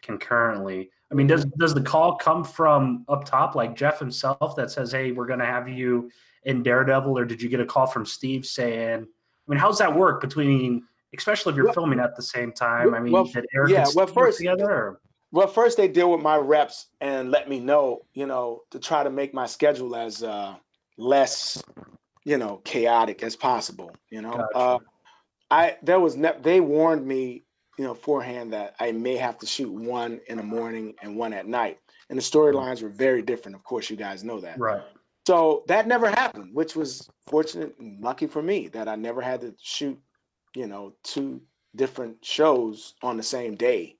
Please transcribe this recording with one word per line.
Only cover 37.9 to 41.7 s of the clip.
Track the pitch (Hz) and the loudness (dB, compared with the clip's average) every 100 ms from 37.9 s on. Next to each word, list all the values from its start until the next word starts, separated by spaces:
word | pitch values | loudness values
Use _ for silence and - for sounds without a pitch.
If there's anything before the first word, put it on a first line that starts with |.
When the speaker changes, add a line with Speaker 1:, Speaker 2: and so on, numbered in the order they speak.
| 101 | -8
Speaker 2:
lucky | 117 127 156 | -8 -4 -6
for | 156 | -4
me | 160 202 87 | -2 -4 -4
that | 113 110 | -10 -8
I | 107 | -6
never | 113 120 | -6 -6
had | 127 127 | -6 -6
to | 120 98 | -8 -16
shoot, | - - 143 131 _ _ _ _ _ 131 | -12 -8 -8 -10 _ _ _ _ _ -12
you | 117 | -10
know, | 101 101 _ | -12 -16 _
two | - - 139 131 _ _ _ | -10 -8 -6 -10 _ _ _